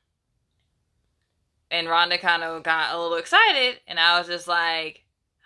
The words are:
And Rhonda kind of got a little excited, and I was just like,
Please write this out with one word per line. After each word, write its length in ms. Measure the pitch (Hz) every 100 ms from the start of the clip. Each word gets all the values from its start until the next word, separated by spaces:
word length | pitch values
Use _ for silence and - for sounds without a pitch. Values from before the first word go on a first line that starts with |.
| _ _ _ _ _ _ _ _ _ _ _ _ _ _ _ _ -
And 160 | 170 165
Rhonda 320 | 170 175 175
kind 240 | 180 170
of 200 | 165 165
got 320 | 160 160 139
a 40 | 170
little 180 | 170 170
excited, 640 | 165 381 453 285 247 247 -
and 140 | 175
I 180 | 170 175
was 80 | 175
just 220 | 175 175
like, 560 | 170 170 160 156 - _ _ _ _